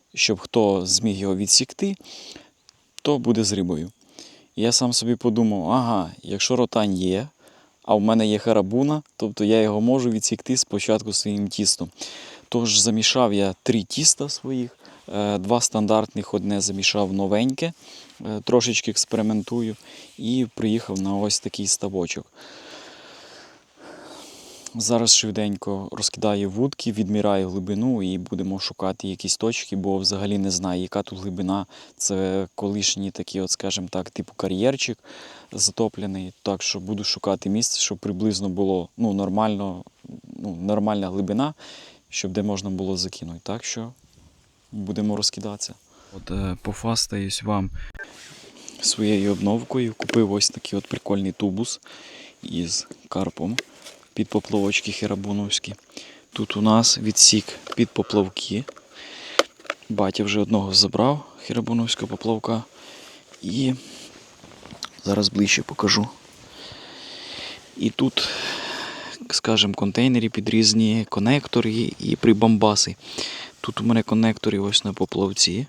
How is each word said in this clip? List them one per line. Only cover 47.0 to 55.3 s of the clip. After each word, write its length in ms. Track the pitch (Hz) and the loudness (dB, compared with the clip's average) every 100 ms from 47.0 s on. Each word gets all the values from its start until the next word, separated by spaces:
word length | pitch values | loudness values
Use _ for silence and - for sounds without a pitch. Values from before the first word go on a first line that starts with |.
| - 104 98 - | -2 -4 -4 -4
вам 260 | 107 104 95 - - - - - - - - - - - | -2 -2 -2 -4 -10 -12 -16 -18 -20 -20 -20 -20 -20 -6
своєю 500 | - - 107 107 98 | -2 0 2 2 2
обновкою. 640 | 98 101 113 123 131 120 | 2 2 0 0 -2 -2
Купив 380 | 110 - 117 107 | -4 0 4 4
ось 180 | 101 - | 4 0
такий 300 | - - 101 | -2 -6 -6
от 80 | - | -4
прикольний 440 | - - 101 98 | -6 -2 0 0
тубус 500 | 87 104 95 120 - - - - - - - | 0 0 0 -4 -6 -12 -20 -20 -20 -20 -16
із 440 | - 82 85 85 - - - | -8 -4 -2 -4 -6 -12 -8
карпом 500 | 90 92 - 87 127 - - - - - - | -4 -4 -4 -4 -4 -8 -12 -20 -20 -8 -4
під 120 | 107 | 0
поплавочки 640 | 107 - 104 98 104 - | -2 0 0 0 0 -4
херабуновські. 840 | 104 104 98 101 | -4 -4 -4 -2